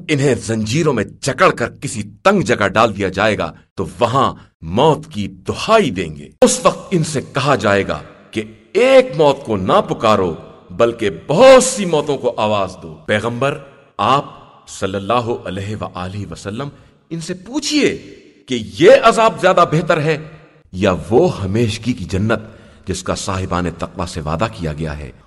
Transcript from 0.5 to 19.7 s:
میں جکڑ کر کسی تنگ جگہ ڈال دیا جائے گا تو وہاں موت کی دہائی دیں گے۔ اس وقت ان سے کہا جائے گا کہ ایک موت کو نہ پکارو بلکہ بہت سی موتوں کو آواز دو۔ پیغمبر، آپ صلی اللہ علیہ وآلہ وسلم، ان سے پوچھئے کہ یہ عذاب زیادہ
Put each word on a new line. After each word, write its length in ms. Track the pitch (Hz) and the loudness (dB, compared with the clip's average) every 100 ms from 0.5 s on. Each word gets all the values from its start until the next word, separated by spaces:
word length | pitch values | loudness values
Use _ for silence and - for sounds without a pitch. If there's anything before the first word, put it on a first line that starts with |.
| 110 110 143 156 | -4 -2 0 0
میں 100 | 120 - - | -2 -4 -6
جکڑ 280 | - 123 180 | -6 0 0
کر 200 | - 113 - | 0 -6 -8
کسی 200 | 135 107 101 - | -10 -10 -10 -2
تنگ 180 | 190 202 | 2 2
جگہ 260 | 120 110 101 | 2 0 2
ڈال 280 | 107 113 98 | 2 2 0
دیا 120 | 95 | -4
جائے 280 | 87 110 92 | 0 0 0
گا 140 | 80 - _ - | -4 -10 _ -10
تو 100 | 80 80 | -10 -2
وہاں 340 | 117 131 110 - - _ 80 | 0 2 0 -2 -14 _ -6
موت 340 | 101 156 110 - | 2 2 2 -4
کی 140 | 104 98 - - | -8 -8 -8 -8
دہائی 420 | - - 220 156 | -6 2 2 2
دیں 260 | 92 82 71 | -2 -6 -10
گے۔ 140 | 73 _ | -18 _
اس 180 | 240 - | 2 2
وقت 240 | 180 - - | 0 -2 -2
ان 120 | 180 | -2
سے 180 | 160 131 - | -2 -4 -6
کہا 220 | 135 139 120 | -4 0 0
جائے 320 | 104 101 90 | 2 2 0
گا 120 | 76 - - - | -6 -10 -20 -12
کہ 120 | 110 107 - _ | -10 -10 -14 _
ایک 380 | 202 254 262 254 151 | 2 6 6 4 4
موت 260 | 147 139 - | 2 2 -2
کو 120 | 101 | -2
نہ 220 | 98 190 208 | 2 2 0
پکارو 440 | 151 113 101 90 78 - - - | 0 2 2 0 -4 -12 -20 -8
بلکہ 380 | 90 117 117 101 82 - | 0 0 2 -4 -4 -2
بہت 360 | 160 262 254 | 6 8 8
سی 220 | 247 202 180 | 6 -2 -2
موتوں 320 | 156 147 139 | 0 0 -2
کو 160 | 123 - | -2 -2
آواز 400 | 107 104 92 - | 0 0 -2 -6
دو۔ 120 | 80 78 - | -18 -12 -4
پیغمبر، 500 | 107 113 120 139 139 - - _ - | -2 -2 -2 -4 -4 -12 -20 _ -2
آپ 280 | 104 139 - - - - - | 2 2 0 -14 -20 -20 -20
صلی 260 | - 95 98 | -8 -6 -4
اللہ 340 | 98 120 113 107 90 | -2 -2 -2 -6 -8
علیہ 300 | 95 98 107 | -8 -8 -8
وآلہ 440 | 90 90 92 104 87 | -10 -10 -10 -10 -10
وسلم، 380 | 82 101 110 143 - _ _ _ | -12 -10 -10 -10 -14 _ _ _
ان 100 | 165 | -12
سے 140 | 160 180 220 | -10 -12 -10
پوچھئے 500 | 294 294 302 202 - - - - _ - | -8 -2 0 0 0 -10 -20 -20 _ -6
کہ 120 | 123 90 95 | -6 -6 4
یہ 120 | 185 269 | 8 8
عذاب 360 | 226 226 220 151 | 6 4 2 2
زیادہ 240 | 180 180 170 | 2 2 2